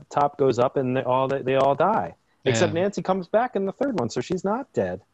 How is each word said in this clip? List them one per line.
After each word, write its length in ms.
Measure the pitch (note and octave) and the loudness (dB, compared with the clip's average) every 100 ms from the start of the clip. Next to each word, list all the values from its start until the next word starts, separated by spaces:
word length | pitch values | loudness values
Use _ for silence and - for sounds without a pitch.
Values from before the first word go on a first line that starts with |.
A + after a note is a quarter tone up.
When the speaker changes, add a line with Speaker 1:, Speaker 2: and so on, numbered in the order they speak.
| - | -2
Speaker 1:
top 280 | D3 C#3+ - | 0 0 2
goes 200 | C3+ A#2 | 2 2
up 160 | B2+ D3 | 2 0
and 200 | B2+ B2+ | 0 0
they 60 | |
all, 240 | B2+ B2+ C3+ | 0 0 0
they, 160 | C3+ | -2
they 120 | B2+ C3+ | 0 2
all 200 | C#3 C#3 | 4 2
die. 400 | F3+ A3 E2+ - _ _ C#3 | 2 0 -2 -10 _ _ 0
Except 280 | A2+ A2 | 2 2
Speaker 2:
Yeah. 80 | E3 | 0
Speaker 1:
Nancy 200 | G3 G3+ | -2 -2
comes 240 | F3+ F#3+ E3+ | -2 -2 0
back 280 | G#3+ B3 G3 | 0 0 -2
in 100 | G3 | -4
the 60 | |
third 260 | - C#4 F#3+ | -2 -2 -2
one, 100 | A#2 | -2
so 100 | B2+ | -4
she's 220 | - F3 | -4 -4
not 280 | F#3+ A#3 - | -2 -4 -4
dead. 260 | - F#2 F#2 - | -2 -2 -4 -12